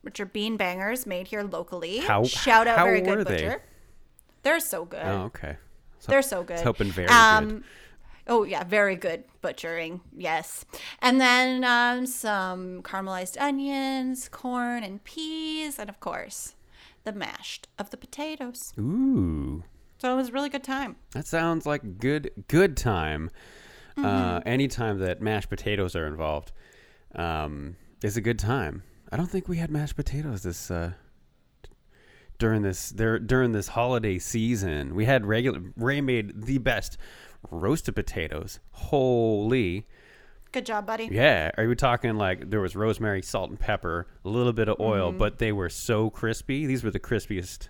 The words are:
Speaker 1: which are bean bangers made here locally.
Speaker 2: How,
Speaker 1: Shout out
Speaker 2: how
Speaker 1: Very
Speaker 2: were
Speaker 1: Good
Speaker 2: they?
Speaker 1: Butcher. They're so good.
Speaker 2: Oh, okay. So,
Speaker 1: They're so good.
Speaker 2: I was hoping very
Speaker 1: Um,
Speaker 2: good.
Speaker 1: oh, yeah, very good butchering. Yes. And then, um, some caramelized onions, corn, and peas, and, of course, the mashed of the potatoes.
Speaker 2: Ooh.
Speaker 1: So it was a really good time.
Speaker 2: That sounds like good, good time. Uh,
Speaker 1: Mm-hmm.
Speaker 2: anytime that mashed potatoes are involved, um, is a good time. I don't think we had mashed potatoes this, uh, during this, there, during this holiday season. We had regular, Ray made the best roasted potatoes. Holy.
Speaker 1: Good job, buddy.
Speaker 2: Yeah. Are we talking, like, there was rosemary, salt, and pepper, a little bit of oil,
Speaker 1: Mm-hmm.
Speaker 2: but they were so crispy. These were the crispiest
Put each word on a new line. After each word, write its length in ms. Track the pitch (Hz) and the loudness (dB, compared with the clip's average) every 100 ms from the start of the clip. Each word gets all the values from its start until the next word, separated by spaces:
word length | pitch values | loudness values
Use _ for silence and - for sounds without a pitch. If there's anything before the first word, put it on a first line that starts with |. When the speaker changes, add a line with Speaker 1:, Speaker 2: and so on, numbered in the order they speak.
Speaker 1:
which 180 | - - | -14 -10
are 60 | 190 | -6
bean 320 | 214 214 214 | -4 -2 0
bangers 480 | 185 180 196 254 254 | -2 -2 -4 -4 -4
made 220 | 180 185 | -6 -6
here 140 | 214 | -6
locally. 560 | 202 170 170 180 165 208 | -4 -6 -6 -8 -6 -4
Speaker 2:
How, 240 | - 101 | 2 2
Speaker 1:
Shout 440 | 127 - 269 226 233 | 4 2 8 8 8
out 80 | 233 | 6
Speaker 2:
how 60 | |
Speaker 1:
Very 160 | 180 - | 6 6
Speaker 2:
were 160 | 185 202 | 4 2
Speaker 1:
Good 100 | 196 | 2
Speaker 2:
they? 80 | 87 | 0
Speaker 1:
Butcher. 260 | 78 254 - - - - - _ _ _ | 0 -4 -8 -20 -20 -20 -20 _ _ _
They're 180 | 269 330 | 0 0
so 240 | - 185 | 0 -6
good. 160 | 170 185 | -8 -6
Speaker 2:
Oh, 200 | 175 190 | -2 -2
okay. 340 | - - - 73 - - - - | -4 -8 -10 -12 -16 -20 -20 -14
So, 120 | - | 2
Speaker 1:
They're 100 | 277 | 4
so 200 | 269 190 | 4 -2
good. 120 | 175 170 | -4 0
Speaker 2:
I 40 | |
was 40 | |
hoping 260 | 170 - 98 | 0 2 -2
very 180 | 87 90 | 0 8
Speaker 1:
Um, 400 | 240 226 220 214 | 10 10 8 2
Speaker 2:
good. 160 | 214 - - - - - - - | -6 -12 -20 -20 -20 -20 -18 0
Speaker 1:
oh, 160 | 233 | 2
yeah, 200 | 208 175 | 2 -2
very 320 | 175 208 202 185 | 0 2 2 2
good 280 | 185 165 - _ | -4 -4 -10 _
butchering. 600 | 175 - 165 165 160 180 - | -8 -6 -8 -6 -6 -10 -14
Yes. 520 | - 175 160 160 - - - - - | -8 -2 -2 -4 -12 -14 -16 -16 2
And 180 | 247 262 | 6 8
then, 420 | 254 247 254 254 | 8 6 4 2
um, 400 | 254 240 240 247 254 | 4 4 4 2 -2
some 760 | - 226 202 185 185 185 180 | -4 -2 0 -2 -4 -8 -10
caramelized 580 | - 190 190 190 185 - | -8 -6 -4 -6 -6 -2
onions, 880 | 285 277 277 277 269 269 262 254 - | -2 0 -2 -2 -2 -2 -4 -6 -10
corn, 560 | - 254 247 240 240 | -10 -6 -4 -2 -4
and 180 | 208 196 | -6 -12
peas, 760 | - - 311 320 311 311 311 277 | -14 -8 -6 -6 -4 -4 -6 -8
and, 100 | 208 | -12
of 100 | 202 | -8
course, 540 | - - - - - - - - - _ | -6 -6 -8 -12 -12 -16 -20 -20 -20 _
the 80 | - | -10
mashed 560 | 208 170 - - - - - | -8 -8 -8 -12 -14 -16 -12
of 120 | 202 | -12
the 80 | - | -12
potatoes. 720 | - - 311 311 247 247 - - | -16 -10 -8 -8 -10 -10 -12 -6
Speaker 2:
Ooh. 840 | 107 208 269 254 90 78 67 78 87 - - _ | -2 2 2 4 2 0 -4 -8 -12 -20 -20 _
Speaker 1:
So 120 | 254 | -2
it 60 | 254 | 0
was 140 | 262 | 0
a 20 | |
really 160 | 262 285 | -2 -4
good 160 | 277 | -6
time. 320 | 277 269 262 - - | -6 -6 -6 -10 -12
Speaker 2:
That 160 | - 156 | -10 -4
sounds 400 | 165 165 165 151 | 0 0 0 -2
like 320 | 147 107 92 | -4 -4 -4
good, 320 | 117 151 143 - - | 0 0 -4 -12 2
good 300 | 151 190 139 | 6 6 4
time. 500 | 123 95 78 76 80 - - - - - - - | 2 2 0 -2 -6 -10 -20 -20 -20 -20 -14 -2
Uh, 20 | 277 101 90 87 | 0 2 2 0
Speaker 1:
Mm-hmm. 80 | - | 0
Speaker 2:
anytime 500 | 127 139 - 113 101 | 0 0 0 -2 0
that 200 | 92 87 | -2 -2
mashed 300 | 107 107 - | -2 -2 -4
potatoes 440 | 101 - 101 92 | -6 -2 0 0
are 120 | 87 78 | -2 -4
involved, 440 | 78 78 76 - - - - - - - | -4 -2 -2 -6 -18 -18 -20 -20 -20 -18
um, 600 | - 85 80 76 73 71 90 - _ | -6 -4 -2 -4 -6 -10 -14 -20 _
is 140 | 107 107 | -4 -2
a 60 | |
good 160 | 107 113 | -2 0
time. 460 | 101 135 85 92 - - - | 0 0 -2 -8 -14 -20 -8
I 60 | - | -4
don't 80 | 175 | -2
think 180 | 190 185 | -4 -4
we 100 | 170 | -4
had 120 | 165 | -2
mashed 260 | 151 147 - | -2 -4 -4
potatoes 480 | 139 143 151 101 | -4 -4 -4 -6
this, 260 | 92 87 - | -6 -8 -4
uh, 220 | 87 85 90 - _ _ _ _ _ - - _ _ - - - - | -4 -4 -6 -16 _ _ _ _ _ -20 -20 _ _ -20 -20 -20 0
during 240 | 113 110 | 2 4
this, 280 | 101 92 - | 2 -2 -6
there, 280 | 95 110 113 | -2 0 2
during 340 | 110 127 127 | 2 4 4
this 160 | 107 98 | 2 -2
holiday 500 | 113 120 123 110 92 | -2 0 0 0 -2
season. 760 | - 117 113 117 95 76 69 | -2 0 0 0 0 -2 -4
We 100 | 87 | 0
had 200 | 110 135 101 | 4 4 4
regular, 340 | 110 127 92 87 - | 2 2 -2 -8 -2
Ray 240 | 120 143 | 0 0
made 420 | 139 123 104 - 113 | 0 0 -2 -8 -2
the 120 | 135 | 0
best 400 | 123 110 - - - - - - - | 2 0 -4 -10 -12 -14 -20 -20 -12
roasted 440 | 85 92 156 - | -2 0 0 -2
potatoes. 640 | 101 95 - 80 76 85 - - | -4 -4 -4 -6 -6 -10 -14 -18
Holy. 1120 | - - 147 131 120 113 107 107 127 98 90 107 - - - - - - | -12 -2 2 4 4 4 2 2 2 2 -2 -8 -20 -20 -20 -20 -20 -8
Speaker 1:
Good 140 | 262 254 | -8 -4
job, 200 | 214 208 | -4 -4
buddy. 220 | 220 226 | -6 -2
Speaker 2:
Yeah. 400 | 98 147 104 78 - | 4 6 6 2 0
Are 100 | 110 | 0
we 80 | 123 | 2
talking, 400 | 135 120 123 107 | 2 2 0 0
like, 340 | 98 92 69 | 0 0 -2
there 100 | 107 | -2
was 140 | 92 90 | -2 0
rosemary, 460 | 110 107 110 95 | 0 0 0 -2
salt, 280 | 90 101 92 | -2 -4 -4
and 80 | - | -4
pepper, 480 | - 104 90 85 85 - | -2 0 0 -4 -6 -10
a 40 | 92 | -4
little 240 | 113 123 | 2 2
bit 160 | 113 110 | 2 2
of 100 | 107 | 2
oil, 300 | 110 104 90 | 2 2 2
Speaker 1:
Mm-hmm. 80 | 92 | 2
Speaker 2:
but 200 | 104 - | 0 2
they 140 | 113 | 0
were 160 | 104 87 | 0 -2
so 420 | - - 107 110 | -4 0 2 2
crispy. 560 | - 113 110 - 135 151 | 0 -4 -4 -4 -2 0
These 160 | 131 | 0
were 60 | 117 | -2
the 100 | - | -4
crispiest 680 | - 113 - 98 85 - - | -2 -2 -2 -6 -6 -12 -14